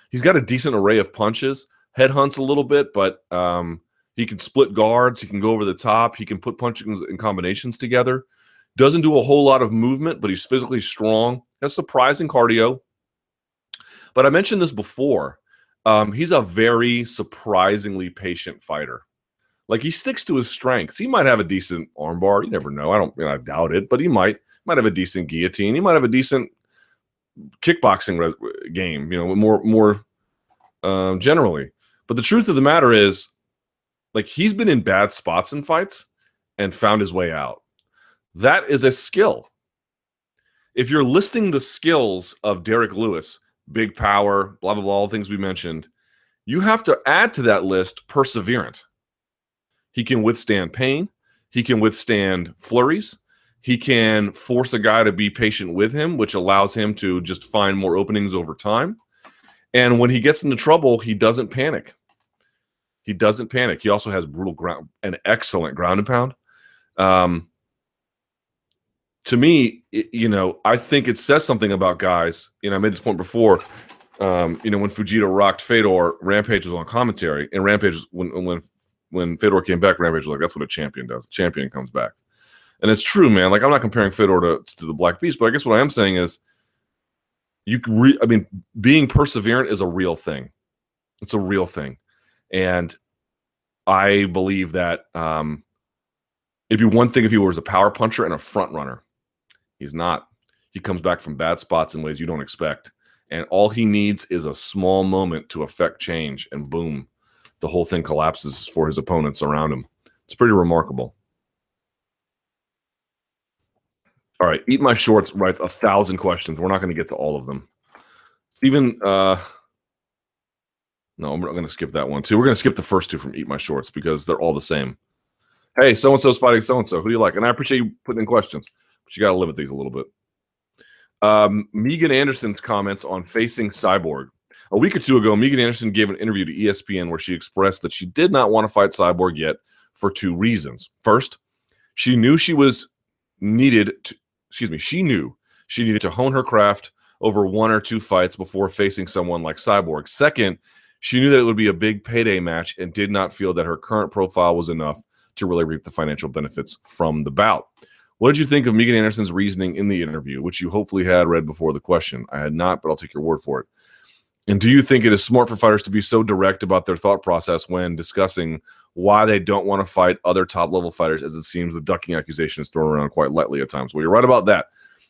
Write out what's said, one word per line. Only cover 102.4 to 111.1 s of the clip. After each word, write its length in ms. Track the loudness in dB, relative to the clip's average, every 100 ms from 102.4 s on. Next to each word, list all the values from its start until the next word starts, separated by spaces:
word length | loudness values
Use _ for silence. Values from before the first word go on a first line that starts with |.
expect. 500 | -10 -8 -8 -8 -16 _ _ _ -14
And 160 | -12 -4
all 200 | 2 2
he 160 | 2 0
needs 400 | 2 0 -4 -6
is 200 | -6 -6
a 80 |
small 500 | -8 -6 -2 0 2
moment 460 | 2 0 -2 -6 -10
to 140 | -12
affect 360 | -10 -4 -6 -4
change, 480 | -8 -8 -8 -12 -14
and 180 | -14 -8
boom, 380 | -8 -6 -8 -14 _ _ _ _ -10
the 80 | -4
whole 180 | -4 -2
thing 180 | -4
collapses 640 | -4 -2 -2 -2 -6 -8 -8
for 200 | -2 -2
his 100 | -2
opponents 440 | -2 -2 -2 -4
around 320 | -4 -2 -2
him. 120 | -6 -12 _ _ _ _
It's 100 | 2
pretty 180 | 4
remarkable. 640 | 4 4 2 0 -6 -10